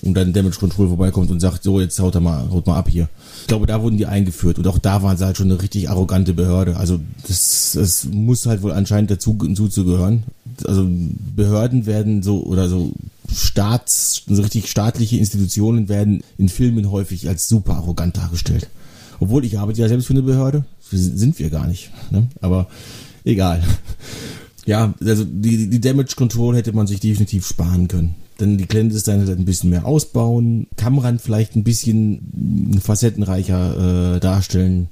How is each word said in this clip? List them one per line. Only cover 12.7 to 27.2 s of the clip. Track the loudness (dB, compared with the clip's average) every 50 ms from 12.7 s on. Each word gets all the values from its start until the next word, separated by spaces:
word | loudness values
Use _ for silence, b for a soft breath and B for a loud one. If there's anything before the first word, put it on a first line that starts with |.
| 0 0 -2 -2 -4 -8 -12 -16 -18 -20 -6 -6
Staats-, | -2 2 2 2 4 4 2 2 2 0 0 -2 -2 -2 -2 -2 -4 -6 -2 0
so | 2 2
richtig | 2 2 0 -2 -4 -2
staatliche | -2 0 0 0 0 0 0 0 2 2
Institutionen | 0 0 0 0 -2 0 0 0 0 2 2 0 0 0
werden | 0 0 2 2 2 0 B B B B
in | 0 0
Filmen | 2 2 0 2 2 2 0 0
häufig | -2 -4 -4 -4 -8 -8 -4 -4
als | -4 -4 0 0
super | 0 2 2 2 0
arrogant | 0 0 -4 -4 -2 -2 -2 -2 -2
dargestellt. | -4 -4 -4 -4 -2 0 0 -2 -2 -6 B B B B B B B B B B
Obwohl, | -2 0 2 0 0
ich | 0 -2 -2
arbeite | -2 -4 -2 0
ja | 2 2
selbst | 2 0 0 2
für | 0
eine | 2 2
Behörde. | 2 0 2 0 0 0 -2 -4 -4 -10 -20 -14 -4
Wir | -2 0
sind, | 0 0 0 0
sind | 0 0 0 0
wir | -4 -4
gar | -4 -2 -2 -2
nicht, | -4 -6 -8 -16 -16 -14 -8 -2
ne? | 0 0 0 0 -2 -4
Aber | -2 0 0 0 0 -2 B B B B B B B B B B B
egal. | 0 0 2 2 0 0 0 2 2
<laughs> | 2 0 B B B B B B B B B B B B B B B -10 -2
Ja, | -2 0 2 2 0 -2 -2 -2
also | 0 0 0 0
die, | -2 -4 -2 0 0 2 2 0 0
die | 0 0
Damage | 2 2 2 2 0 0 -2
Control | -2 -2 0 2 0 0 2 2
hätte | 0 0 0
man | 0 0 0 0
sich | -2 -2
definitiv | 0 0 2 2